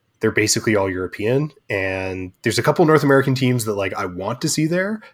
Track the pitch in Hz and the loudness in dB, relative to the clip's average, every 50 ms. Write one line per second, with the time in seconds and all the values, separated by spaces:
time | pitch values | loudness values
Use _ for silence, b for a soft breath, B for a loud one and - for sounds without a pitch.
0 | _ _ _ _ - 110 107 107 107 104 - 110 - 117 107 101 98 95 90 92 | _ _ _ _ -2 0 0 2 0 2 0 0 0 2 2 2 2 0 -2 -4
1 | 92 87 - - 101 113 127 139 151 151 - _ _ - 113 98 95 95 95 95 | -6 -6 -6 -4 -2 0 0 0 0 -2 -6 _ _ -6 -4 -2 -2 -2 -4 -4
2 | 95 95 92 92 92 95 - _ - 117 104 - - 151 147 - 170 151 156 143 | -4 -6 -6 -8 -8 -10 -10 _ -4 -2 -2 0 0 2 2 4 4 4 4 4
3 | 147 139 139 139 139 139 131 131 131 127 123 123 107 110 104 98 98 95 104 - | 4 4 4 4 4 2 0 2 2 2 0 0 -2 -2 -4 -2 -4 -4 -4 -4
4 | 101 90 90 90 95 107 123 - - 147 - 151 156 156 175 180 190 202 220 214 | -6 -6 -6 -6 -6 -6 -6 -4 -4 -4 -2 0 0 0 0 -2 -2 -2 -6 -8
5 | B B | B B